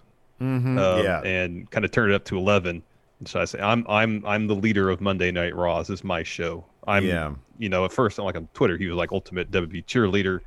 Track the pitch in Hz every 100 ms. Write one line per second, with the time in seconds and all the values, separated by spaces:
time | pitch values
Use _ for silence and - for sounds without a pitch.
0 | _ _ _ - 131 127 127 127 95 92
1 | 101 82 95 92 90 87 - 110 98 -
2 | 104 101 - 95 95 101 87 85 - _
3 | _ _ - 92 87 - 101 117 95 104
4 | 113 107 104 107 107 101 110 101 95 87
5 | 98 95 90 90 87 87 87 85 80 92
6 | 98 85 80 - 82 85 - _ - 101
7 | 95 85 76 69 - - 107 92 92 -
8 | 113 - 98 87 82 - 120 85 92 87
9 | 82 98 - 90 85 95 82 85 - 127
10 | 104 98 92 92